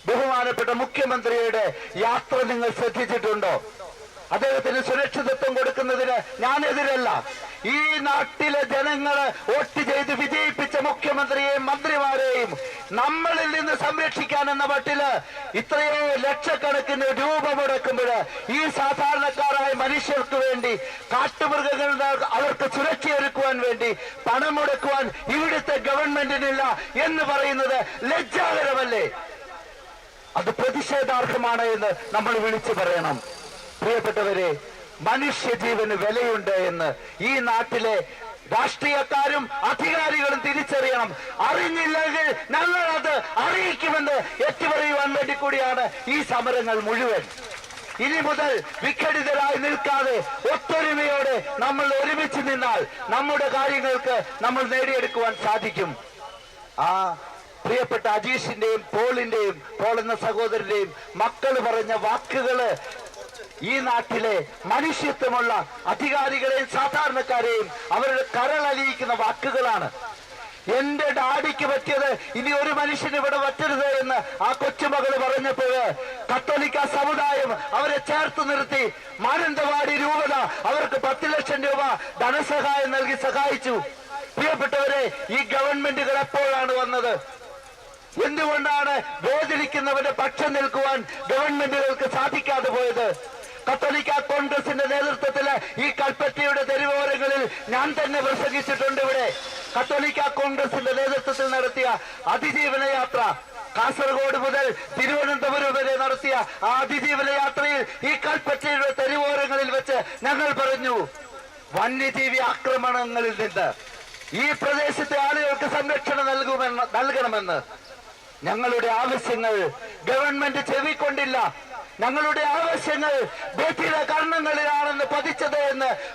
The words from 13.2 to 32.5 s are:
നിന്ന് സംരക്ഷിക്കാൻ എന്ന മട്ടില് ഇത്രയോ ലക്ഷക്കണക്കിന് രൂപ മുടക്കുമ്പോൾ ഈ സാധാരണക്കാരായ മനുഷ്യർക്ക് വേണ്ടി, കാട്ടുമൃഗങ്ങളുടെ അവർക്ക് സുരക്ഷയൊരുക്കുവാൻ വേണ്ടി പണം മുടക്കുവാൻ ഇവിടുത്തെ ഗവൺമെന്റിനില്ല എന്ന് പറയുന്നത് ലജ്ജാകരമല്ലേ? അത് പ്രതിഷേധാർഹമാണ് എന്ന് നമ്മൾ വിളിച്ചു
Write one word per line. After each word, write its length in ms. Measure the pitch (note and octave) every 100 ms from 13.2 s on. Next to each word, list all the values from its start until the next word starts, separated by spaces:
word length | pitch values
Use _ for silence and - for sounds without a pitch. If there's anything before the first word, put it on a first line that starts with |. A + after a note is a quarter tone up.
| E4 E4 D#4
നിന്ന് 260 | D#4 D#4 D4+
സംരക്ഷിക്കാൻ 720 | D4 D#4 D#4 - D4+ C#4+ C#4+
എന്ന 140 | C#4
മട്ടില് 560 | C#4 C#4 C#4+ C#4+ C#4+ G3+ - - C#4+ G#3
ഇത്രയോ 500 | A3+ D4 D4+ D4 D4
ലക്ഷക്കണക്കിന് 1000 | C4+ C#4 C#4 E4+ D4 D4 C#4 C4+ C4+ C4+
രൂപ 540 | C4 D4 D#4 D4 C#4
മുടക്കുമ്പോൾ 500 | C#4 C4 C4 B3+ B3 A3+ - - -
ഈ 180 | C4+ D#4
സാധാരണക്കാരായ 1000 | - C4+ C4+ C#4+ D4 C#4+ C4 C#4 - C4+
മനുഷ്യർക്ക് 640 | B3+ C4 C#4+ - C#4+ B3+ C4+
വേണ്ടി, 400 | C4 B3 A#3+ G#3+ - - -
കാട്ടുമൃഗങ്ങളുടെ 920 | B3 C#4 - D4+ C#4+ C#4 C#4 C#4+ C4 C#4 C4
അവർക്ക് 480 | - A#3 C#4+ - C4+
സുരക്ഷയൊരുക്കുവാൻ 880 | C#4 D4+ D#4+ D#4 C#4+ C#4 C4+ C4+ B3+
വേണ്ടി 360 | B3 A#3 A#3 G#3 - - -
പണം 220 | B3 D4+
മുടക്കുവാൻ 560 | D4 C#4+ C4+ C#4 C#4 A#3+ - - D4
ഇവിടുത്തെ 400 | D#4+ D#4 - C#4
ഗവൺമെന്റിനില്ല 1040 | C4+ C4+ D4+ C#4+ C4+ C#4 C4+ C4+ C4 - - B3
എന്ന് 200 | D#4+ D#4+
പറയുന്നത് 640 | C#4 C#4 C#4 C4+ C4+ C4 - -
ലജ്ജാകരമല്ലേ? 1080 | B3 E4+ D4 F#4 E4+ D#4 C#4+ C4 B3 A3 D3+ - - - - - - - - - - - - -
അത് 140 | F3+
പ്രതിഷേധാർഹമാണ് 1120 | A3+ B3+ C4+ - C#4 C4 B3 B3 B3 A#3 A#3
എന്ന് 280 | A#3 A3 G#3 F3+ -
നമ്മൾ 260 | G#3 A3 A#3
വിളിച്ചു 340 | A3